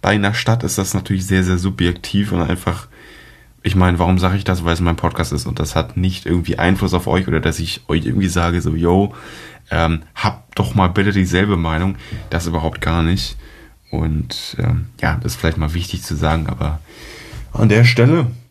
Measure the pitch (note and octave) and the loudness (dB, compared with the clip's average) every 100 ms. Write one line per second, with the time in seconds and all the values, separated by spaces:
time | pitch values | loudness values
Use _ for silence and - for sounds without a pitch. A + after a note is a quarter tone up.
0 | - G#2 G2+ G#2+ - A2+ F2+ - F#2+ F#2+ | 2 2 2 0 0 0 0 -2 -2 -2
1 | - G2 F#2 F#2+ F2+ F2+ F#2+ - F2 F2 | -2 -2 2 2 2 2 0 0 0 0
2 | - G2+ G2+ F2 E2 F2 - F2 - - | -2 -2 0 -2 0 -2 -4 -6 -10 -20
3 | - - - - - _ - F#2 F2+ F2 | -20 -20 -20 -20 -20 _ 0 4 4 4
4 | F2 F#2 F#2 G2 G2 F2+ E2 E2+ F2 E2 | 2 4 2 0 0 -2 0 0 0 0
5 | E2+ - E2 D2+ - - D#2 D#2+ D#2 - | -2 -2 -2 -2 -4 -4 -2 -2 -2 -2
6 | F#2 F#2 - F2 E2+ - F2 F#2 F#2+ F2 | -2 -2 -2 -2 0 0 2 2 2 0
7 | - F2+ F#2 D#2+ E2 D#2+ E2+ - - D#2+ | 0 0 2 0 0 -2 -6 -6 -2 -2
8 | - - F#2+ F2 E2+ F2 E2 D#2+ E2+ F#2 | 0 0 0 2 2 0 0 0 4 4
9 | G2+ - - - - - - E2+ E2 D#2+ | 2 -4 -18 -18 -20 -20 -4 0 0 0
10 | - - G#2 - - - G#2 G#2+ F#2 F2+ | -6 -4 -4 -4 -12 -4 0 2 2 2
11 | G2+ G2 F#2 F2 G#2 F#2 D#2+ D#2+ F#2 F#2+ | 2 2 2 2 2 2 0 0 0 -2
12 | - - - E2 E2+ E2 D#2+ - - E2 | -10 -12 -6 -4 -2 -2 -2 -2 -2 2
13 | E2 F#2+ - - - - - _ _ D2+ | 2 0 -2 -10 -16 -20 -20 _ _ -4
14 | D#2 D#2 - - - - - E2 - - | -2 -2 -4 -8 -10 -4 0 0 -4 -4
15 | D#2 D#2 - - E2 D#2 D2+ E2+ F2+ - | -2 -2 -4 -2 -2 0 -2 -2 -4 -8
16 | - D2+ D#2 D#2+ D#2 B1+ D2 D#2 - - | -6 -2 0 0 -2 -4 -4 -4 -10 -20
17 | - - - - - - A2 G#2 A#2+ - | -20 -20 -16 -16 -10 2 4 6 6 6
18 | B2 E3 B2+ - _ | 6 4 0 -6 _